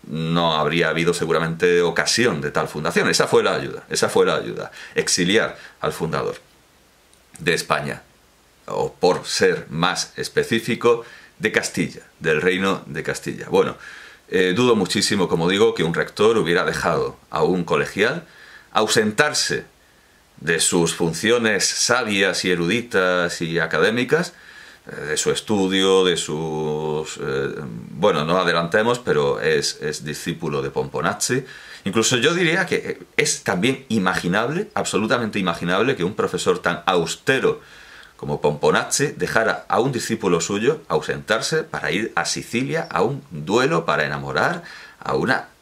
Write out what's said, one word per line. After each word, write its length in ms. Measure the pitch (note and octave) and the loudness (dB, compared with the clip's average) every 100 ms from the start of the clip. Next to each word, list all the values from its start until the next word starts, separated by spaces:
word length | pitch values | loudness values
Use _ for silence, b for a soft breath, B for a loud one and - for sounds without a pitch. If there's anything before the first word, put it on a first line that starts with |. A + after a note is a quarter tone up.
| - | -8
no 460 | D#2 D#2+ E2+ E2+ D#2 | -6 -2 2 2 2
habría 340 | D2 E2 D#2+ | 2 2 2
habido 240 | D#2+ E2+ | 2 0
seguramente 680 | E2+ E2 D#2+ E2 E2 F2+ F2 | 0 0 0 0 0 2 4
ocasión 580 | F2 E2 - - A#2+ D#2+ | 2 0 0 2 2 0
de 120 | C#2+ | -2
tal 160 | D#2+ D#2 | -2 -4
fundación. 420 | - D#2 G#3 D#3+ | -4 -2 0 0
Esa 180 | - C#3 | 2 4
fue 160 | A#2+ | 4
la 120 | G2+ E2 | 2 -2
ayuda, 280 | C#2 - - | -6 -10 -8
esa 180 | D#2 G#2 | -2 0
fue 180 | - - | 2 2
la 100 | - | 2
ayuda, 360 | A#1 - - B B - | -4 -10 -12 B B -4
exiliar 640 | - - E3+ G#2+ D#2 - B B | 0 0 4 2 2 -6 B B
al 100 | - | -6
fundador 440 | - D#2+ D2 - - _ _ _ _ _ _ _ _ _ - | -4 -4 -4 -4 -8 _ _ _ _ _ _ _ _ _ -4
de 140 | E2 | -2
España, 500 | D#2+ - D2+ C#2+ A1 - _ _ _ _ _ - | -2 0 -2 -2 -8 -12 _ _ _ _ _ -8
o 260 | G1+ - | -4 -4
por 320 | - F2+ D#2 - | 2 2 2 -2
ser 400 | - F#2+ E2+ E2 | 2 2 2 -4
más 440 | D2 F2 E2 - - | 0 0 0 -6 -8
específico, 840 | - - D3 A2+ A#2+ A2+ A#2 A#2 B B B _ | -2 -2 0 -2 0 2 4 2 B B B _
de 120 | G#2+ | 0
Castilla, 500 | A2+ - - D2+ - - _ | 0 -2 -4 -4 -6 -20 _
del 220 | D#2+ D#2 | 0 2
reino 400 | F2+ F#2 G2 F2+ - | 2 2 0 -2 -6
de 160 | D2 | -8
Castilla. 420 | D2+ C2+ D#2 A#1+ - | -6 -6 -8 -10 0
Bueno, 260 | - - - B B B B - | 2 2 -2 B B B B -4
eh, 240 | F#2 F#2 F#2 | 0 2 4
dudo 200 | B2 A2 | 4 4
muchísimo, 520 | F#2 G#2+ - G#2 F2 | 2 0 0 2 2
como 200 | E2 E2+ | 2 2
digo, 280 | G2 A2+ A2 | 4 4 4
que 80 | |
un 100 | E2 | 0
rector 420 | E2 D2+ - G#2+ A2+ | 0 -4 2 4 4
hubiera 280 | D#2+ F2 D#2+ | 2 2 2
dejado 500 | E2 F#2 D2+ B1 - _ | 0 0 0 -2 -6 _
a 140 | - | -2
un 200 | D#2+ F2+ | 0 0
colegial 600 | E2 D2 - F#2+ A2 E3 - B B B B | 0 0 0 0 0 0 -10 B B B B
ausentarse 960 | - G#2+ A#2+ G#2+ G#2 D3+ C3+ - B1+ - _ b b b b b - | 0 2 2 2 2 2 2 -2 -4 -8 _ b b b b b -10
de 220 | D2+ E2 | -2 0
sus 360 | - F#2 E2 - | 2 2 2 0
funciones 720 | E2+ D#2+ G#2+ A#2+ A2+ G2+ - | -2 0 2 2 2 0 0
sabias 760 | - - A#2+ A2+ G2+ G2 F2 | 0 2 2 2 2 2 2
y 60 | F#2 | 0
eruditas 880 | F2 E2+ A#2+ A#2 G2 F#2 F2+ F2 - | 2 2 0 0 0 2 2 0 -2
y 180 | E2 E2 | -2 -2
académicas, 760 | D#2+ - G2+ A#2 B2+ D3+ F3+ B B B B B - | 0 2 2 2 0 0 0 B B B B B -16
eh, 180 | - C#2+ | -10 -6
de 80 | D2+ | -2
su 120 | - | -2
estudio, 720 | - - G#2+ F#2 F#2+ F#2+ F#2+ F2+ | -2 -2 0 2 2 4 6 4
de 120 | D#2+ | 2
sus, 1000 | - D2+ D#2+ D#2 D#2 D2+ D#2 D2+ D#2 - | -2 -4 -4 -4 -4 -4 -4 -4 -6 -8
eh, 320 | D2 C2+ C#2 - C2+ A1+ - | -6 -4 -4 -6 -10 -12 -12
bueno, 340 | - G2+ D#2+ D#2 | 0 2 2 2
no 140 | F#2 | 2
adelantemos, 580 | F2 E2 E2+ F#2 A#2 B2 | 2 2 2 2 2 0
pero 420 | - D2 C#2+ A1+ | 0 2 2 0
es, 400 | C#2+ D2+ C#2+ - | 2 2 0 -4
es 240 | D2+ D2+ | -6 -6
discípulo 600 | D2 D2 - E2 D#2+ C#2+ | -8 -8 -6 -6 -4 -4
de 80 | C2+ | -4
Pomponazzi. 760 | - C#2 - F2 G#2 - B2 C#3 B B B G2+ | -4 -4 -2 -2 -2 -2 -2 -4 B B B -2
Incluso 320 | G2+ A2 B2 | 0 2 4
yo 160 | C3+ | 2
diría 320 | F3 E3 F3 F#3 | 2 2 2 0
que 400 | F2+ - - - - | -2 -4 -10 -6 -2
es 280 | D3+ - | -2 -2
también 420 | - F#2+ A#2 C3 - | -2 0 0 -2 -2
imaginable, 800 | A2 F2+ - F#2 G2 B2 E3 G#3+ | 0 0 -2 0 0 0 -4 -4
absolutamente 640 | - - A2 G#2+ B2 A2 G#2 | -4 -2 -2 0 -2 -2 -2
imaginable, 580 | F2+ E2 F2 F#2 B2 A#2+ | -2 -2 0 2 2 0
que 80 | |
un 120 | F2 G#2+ | -2 0
profesor 480 | F#2+ - G2+ F2 | -2 0 0 0
tan 180 | - E2+ - | 0 0 0
austero 760 | F2+ E2 - - E3+ F#2 - B B B B B - | 2 0 -2 0 2 2 -2 B B B B B -12
como 260 | C#2+ D2 | -6 0
Pomponazzi 680 | D2+ D2+ D#2 G2 - - D3 | 0 2 2 2 0 0 -2
dejara 560 | - F2 A2+ A2 - - | -2 0 2 2 -2 0
a 120 | G#2 | 0
un 120 | B2+ | 2
discípulo 500 | A2+ - A2+ G2 E2+ | -2 -2 -2 2 2
suyo 400 | - G2+ A#2 D#3+ - | 0 0 0 -2 -2
ausentarse 760 | D#2+ - C#2 C#2+ A2+ - D#3+ | -2 -2 -8 -2 -2 0 -4
para 300 | - D2 D2 | -4 -6 -2
ir 220 | F2 A2+ - | -2 -2 -4
a 100 | - | -4
Sicilia 600 | - - A#2+ C#3 D2+ - | -6 -4 -4 -2 -4 -4
a 140 | - | -2
un 180 | G#2+ C#3 - | 0 -2 -8
duelo 560 | D2+ D2+ A2 C3 E3 E3 | -10 0 2 2 0 0
para 220 | D2 D2 | -2 -2
enamorar 560 | C#2+ C#2 C#2+ B2+ F3 B B B B | -4 -4 0 0 -2 B B B B
a 140 | - | -4
una 360 | - A2+ G2+ - _ | -2 0 0 -2 _